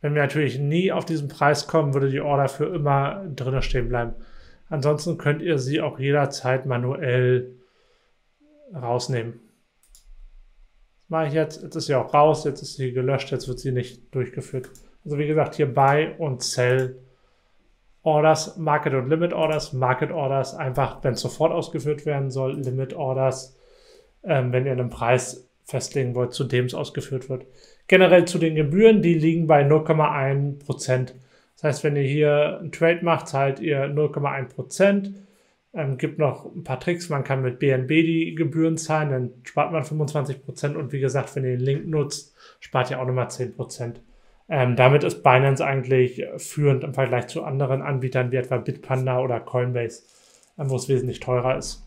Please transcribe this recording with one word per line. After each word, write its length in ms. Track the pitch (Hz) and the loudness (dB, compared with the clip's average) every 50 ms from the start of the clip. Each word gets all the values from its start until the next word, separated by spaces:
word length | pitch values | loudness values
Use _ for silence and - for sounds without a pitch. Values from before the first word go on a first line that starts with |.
Wenn 140 | - 147 147 | -2 -2 0
wir 80 | 151 143 | 0 0
natürlich 340 | 135 - 151 151 131 113 131 | 0 0 0 0 0 0 -2
nie 340 | 143 143 151 170 185 190 | -2 0 0 2 2 2
auf 140 | - 180 - | 0 -2 -4
diesen 220 | - 170 156 143 139 | -2 -4 -4 -4 -6
Preis 400 | - - 147 143 151 143 - - | -4 2 4 4 4 2 0 0
kommen, 260 | - 165 156 143 135 | 0 2 2 2 0
würde 160 | 139 135 135 | 0 0 0
die 100 | 131 143 | 0 -2
Order 280 | 147 147 143 139 139 131 | -2 0 2 2 2 0
für 180 | - - 147 165 190 | 0 -2 -4 -4 -2
immer 500 | 170 143 143 139 139 135 143 - 196 196 180 | -2 0 0 2 2 0 -2 -4 -6 -10 -12
drinne 340 | 139 - 127 127 131 131 | -10 -6 -4 -2 -2 0
stehen 260 | 123 - - 131 120 117 | 0 0 0 0 0 0
bleiben. 280 | 120 120 117 117 - - - - - - - - - _ _ - | -2 -2 -2 -4 -6 -10 -12 -16 -18 -20 -20 -20 -20 _ _ -8
Ansonsten 500 | 165 151 131 147 151 151 - 175 160 - | -6 -2 0 0 0 0 -2 -4 -6 -2
könnt 240 | - 147 147 156 - | 0 0 0 0 0
ihr 160 | 175 160 139 | -2 -2 0
sie 220 | 127 127 143 160 | 0 -2 -2 -2
auch 180 | 160 147 - - | -2 -4 -4 -4
jederzeit 680 | 131 139 143 147 143 139 - - - 127 127 131 131 | -2 0 2 2 0 0 -4 -4 -2 -2 -2 0 0
manuell 880 | 135 127 123 123 127 139 - 165 131 123 127 123 123 127 123 123 - - - _ _ _ _ _ _ _ _ _ _ _ _ _ _ _ _ _ _ _ _ _ 269 202 | -2 -4 -2 -2 -4 -4 -4 -2 0 0 2 4 4 2 2 0 -4 -14 -20 _ _ _ _ _ _ _ _ _ _ _ _ _ _ _ _ _ _ _ _ _ -16 -14
rausnehmen. 600 | 156 123 117 120 123 120 - 135 120 113 117 117 | -10 -6 -2 -2 -2 -2 -2 -4 -4 -4 -6 -10
Das 1800 | - _ _ _ _ _ _ _ _ _ _ _ - _ - - - - - - - - _ _ _ - _ _ _ _ _ _ _ _ _ | -14 _ _ _ _ _ _ _ _ _ _ _ -20 _ -20 -20 -20 -20 -20 -20 -20 -20 _ _ _ -20 _ _ _ _ _ _ _ _ _
mache 180 | 170 160 160 151 | -2 -2 0 0
ich 60 | 139 | 2
jetzt. 260 | 160 156 156 - - | 0 0 0 -4 -14
Jetzt 140 | - 156 - | -16 -10 -8
ist 100 | 165 143 | -8 -4
sie 80 | - 143 | 0 0
auch 180 | 127 110 - | 0 0 2
raus, 320 | - 147 147 156 151 151 - | 4 6 6 6 6 2 -2
jetzt 200 | 151 131 - - | -6 -6 -6 -12
ist 140 | - - - | -14 -8 -6
sie 140 | 131 127 | -6 -4
gelöscht, 380 | 120 131 127 131 139 135 - - | -2 -2 0 0 0 -2 -2 -4
jetzt 180 | 143 123 - - | -6 -6 -6 -6
wird 120 | 127 120 | -10 -6
sie 120 | - 139 | -4 -4
nicht 440 | 127 123 120 123 - - - _ - | -2 -2 -4 -4 -10 -20 -20 _ -6
durchgeführt. 560 | 131 123 107 - - 127 - - 131 127 - - - - - _ _ _ | -6 -6 -4 -6 -12 -12 -8 -8 -10 -10 -10 -18 -20 -20 -20 _ _ _
Also 160 | - 147 143 | -8 -4 -2
wie 80 | 151 147 | -2 0
gesagt, 260 | 151 156 147 151 - | 2 2 2 0 0
hier 180 | - 156 135 | 0 0 0
Buy 440 | 120 147 135 135 139 147 156 - - - | 4 4 4 6 6 4 2 0 -4 -6
und 240 | 165 147 131 123 | -4 -4 -4 -4
Sell 540 | - - - - 123 123 127 131 131 127 131 - - _ _ _ _ _ _ _ _ _ _ _ _ _ _ _ _ _ _ _ | -6 -6 -2 0 2 2 4 2 0 -2 -6 -12 -20 _ _ _ _ _ _ _ _ _ _ _ _ _ _ _ _ _ _ _
Orders, 560 | _ 160 156 151 151 156 156 156 - - - - | _ 2 2 6 6 6 4 4 2 -8 -10 -6
Market 380 | 160 156 147 151 151 156 135 | -2 0 0 0 0 0 0
und 140 | 131 123 131 | 0 0 0
Limit 220 | 156 160 170 175 | 0 0 0 -2
Orders. 420 | 170 - 160 156 156 151 - - - | 0 0 0 0 0 -2 -4 -6 -4
Market 360 | 127 131 123 127 - 156 143 | -2 0 2 2 0 0 -4
Orders 440 | 170 165 143 135 135 135 131 - - | -2 -4 -2 0 0 0 -2 -2 -6
einfach, 480 | - 156 135 123 143 135 117 - - - | -8 -6 -4 -2 0 -2 -2 -2 -4 -4
wenn's 180 | 123 117 110 | -2 -2 -2
sofort 300 | - 120 - - 151 165 | -6 -8 -4 0 0 2
ausgeführt 560 | 170 170 151 - - 156 127 143 151 143 - 151 | 2 0 -4 -4 -6 -6 -4 -4 -4 -4 -4 -4
werden 240 | 147 139 135 139 | -2 -2 -2 -4
soll. 220 | 127 135 135 131 139 | -4 -2 -4 -4 -4
Limit 420 | 147 139 127 127 131 135 131 - | -4 -6 -4 -4 -4 -6 -6 -6
Orders, 600 | - 147 131 131 131 131 131 - - - - _ _ _ _ _ _ _ _ - - _ _ _ _ _ 220 | -6 -4 -4 -2 0 0 0 0 -2 -10 -16 _ _ _ _ _ _ _ _ -20 -20 _ _ _ _ _ 0
ähm, 240 | 160 135 123 123 | 0 0 2 2
wenn 140 | 123 127 127 | 0 0 0
ihr 60 | 139 | 0
einen 180 | 131 123 127 117 | -2 -2 -4 -6
Preis 580 | - - 120 117 127 127 127 - - - - _ _ _ _ | -4 -4 2 2 2 2 2 -2 -10 -14 -18 _ _ _ _
festlegen 520 | - - 131 - - - 147 131 123 120 | -8 -6 -6 -6 -4 -4 -2 -2 -2 -2
wollt, 180 | 123 123 120 - | -2 -2 -2 -2
zu 100 | - 143 | -6 -4
dem 220 | 123 131 123 123 | -2 0 0 0
es 80 | 123 123 | -2 -4
ausgeführt 560 | - 139 - - - - - 139 127 - - | -6 -8 -8 -8 -10 -8 -6 -8 -8 -6 -6
wird. 160 | 131 127 - - _ - - _ - _ _ _ | -8 -8 -8 -14 _ -20 -20 _ -20 _ _ _
Generell 380 | - 185 185 175 180 180 170 | 6 8 8 10 8 8 6
zu 140 | 170 - 185 | 6 0 0
den 160 | 170 165 156 | 0 0 2
Gebühren, 480 | 156 151 139 147 190 220 226 220 202 175 | 2 0 2 4 6 8 8 8 8 6
die 100 | 170 170 | 4 4
liegen 320 | 160 151 165 165 165 165 | 4 4 2 2 2 4
bei 180 | 151 156 147 143 | 6 6 6 6
null 200 | 139 151 156 156 | 6 4 4 4
Komma 280 | - 165 156 151 147 | 2 2 2 2 0
ein 460 | 151 143 135 135 139 139 139 143 139 - | 0 0 0 0 0 0 0 -2 -4 -8
Prozent. 560 | - - 135 - - - 127 127 131 127 - - - _ _ _ _ _ _ | -6 -8 -8 -6 -2 0 0 0 0 -4 -8 -20 -20 _ _ _ _ _ _
Das 80 | _ - | _ -2
heißt, 200 | 156 139 - - | -2 -2 0 0
wenn 120 | 151 143 | 0 0
ihr 60 | 143 | 2
hier 580 | 139 131 139 151 151 147 147 147 147 151 - - | 0 0 2 4 4 4 6 4 4 2 0 -6
einen 120 | - 156 | -10 -12
Trade 320 | - - 165 165 175 170 170 | -4 2 4 4 4 4 2
macht, 240 | 170 165 147 - - | 2 2 0 0 -4
zahlt 320 | - 135 135 139 135 139 | -2 0 0 0 0 -2
ihr 280 | 160 165 147 139 139 147 | -2 -2 0 0 0 -2
null 240 | 147 147 151 143 | 0 0 0 0
Komma 200 | 147 151 143 139 | 0 -2 -4 -2
ein 160 | 135 135 131 127 | -4 -4 -8 -10
Prozent. 640 | - - 127 - - - 185 202 202 202 196 196 - - - _ _ _ _ _ _ _ _ _ _ | -10 -12 -12 -10 0 4 4 4 4 2 0 -4 -10 -14 -18 _ _ _ _ _ _ _ _ _ _
Ähm, 240 | 208 151 135 135 127 | -6 -4 -4 -4 -2
gibt 200 | - 156 - - | -4 -6 -2 0
noch 280 | 151 135 117 - - | 0 0 0 -2 -10
ein 180 | - - - - | -14 -14 -14 -8
paar 160 | - 131 123 | -8 -8 -6
Tricks. 300 | - - 175 170 - - | -2 -2 -2 -2 -4 -4
Man 140 | 156 139 135 | -4 -4 -2
kann 200 | - 135 131 131 | -2 -2 -2 -2
mit 160 | 127 123 - | -2 -2 0
B 100 | - 139 | 0 2
N 160 | 131 127 131 | 2 2 0
B 160 | 127 156 156 | 2 2 2
die 320 | 165 165 165 165 165 170 165 | 4 4 2 0 0 -2 -2
Gebühren 440 | - 165 143 147 160 160 165 160 156 | -4 -4 -2 0 0 0 0 0 -2
zahlen, 320 | - - 156 156 151 147 | -2 -2 -2 0 0 0
dann 200 | 135 127 127 120 - - - | -2 -2 -4 -6 -8 -14 -20
spart 280 | - - - 147 - | -8 -2 -2 -2 0
man 120 | 165 160 135 | -2 -4 -4
fünfundzwanzig 600 | - 156 156 151 135 - 156 139 147 131 - - | -4 -2 -4 -4 -2 -2 -4 -4 -4 -6 -10 -10
Prozent. 320 | - 131 - - 143 147 | -16 -12 -6 -6 -4 -4
Und 160 | 165 147 123 | -4 -8 -6
wie 80 | - 139 | -4 -2
gesagt, 360 | 131 135 123 143 123 - - | -2 0 0 -2 -4 -4 -6
wenn 80 | 147 131 | -4 -2
ihr 140 | 127 127 123 | -2 -2 0
den 80 | 123 | 0
Link 220 | 135 139 147 - 185 | 0 0 -2 -2 -4
nutzt, 480 | 156 151 143 143 - - - _ _ _ - - - _ | -2 -2 -2 -2 -6 -12 -14 _ _ _ -20 -20 -20 _
spart 300 | - - - 131 127 127 | -20 -4 -2 -2 0 0
ihr 100 | 139 127 | -2 -6
auch 60 | 127 | -4
nochmal 240 | 123 127 127 120 117 | -2 -2 -2 -2 -4
zehn 240 | - - 127 120 - | -4 -8 -8 -8 -6
Prozent. 480 | - 123 - - - 127 117 117 - - _ - _ _ _ _ _ _ _ | -10 -12 -12 -10 -10 -10 -10 -10 -14 -18 _ -20 _ _ _ _ _ _ _
Ähm, 260 | 170 143 127 123 123 | 0 2 2 2 4
damit 280 | 113 127 131 139 147 143 | 6 6 8 8 6 4
ist 180 | 175 - - | 2 -2 2
Binance 420 | - 139 127 127 135 139 139 135 - | 4 6 6 8 6 4 2 2 0
eigentlich 600 | 139 139 135 123 123 135 127 127 123 123 - - - - - | 0 0 -2 0 2 4 4 4 2 0 -6 -10 -10 -10 -12
führend 460 | - - - - 147 143 135 127 127 | -12 -10 -4 0 2 2 2 2 0
im 100 | 151 131 | -4 -2
Vergleich 340 | 131 135 127 127 123 117 - | -2 0 0 0 -2 -2 -4
zu 160 | - 160 - | -6 -8 -6
anderen 380 | 151 139 135 143 127 135 135 | -4 -2 -2 -2 0 -2 -2
Anbietern, 500 | - 147 139 131 123 131 - 131 127 123 | -2 -4 -4 -2 -4 -2 0 0 0 0
wie 60 | 120 131 | 0 -2
etwa 200 | 123 127 135 123 | -2 -2 -4 -4
Bitpanda 600 | - - 131 - - - 135 131 127 131 127 127 | -4 -6 -8 -10 -4 -4 -2 -2 0 0 0 0
oder 200 | 127 131 120 113 | 0 0 -2 -4
Coinbase, 640 | 113 - - 127 123 123 123 123 117 113 113 - _ _ _ _ _ _ _ _ _ _ _ - | -6 -2 -2 -2 0 0 -2 -4 -4 -4 -8 -12 _ _ _ _ _ _ _ _ _ _ _ -8
ähm, 100 | 151 135 | -6 -4
wo 60 | 131 | -4
es 140 | 123 - - | -4 0 0
wesentlich 300 | 139 123 123 127 123 - | 0 0 0 -2 -6 -8
teurer 380 | - - 127 123 117 127 131 - | -4 -2 -2 0 0 0 -2 -2
ist. 260 | - - - - - | -4 -10 -12 -14 -16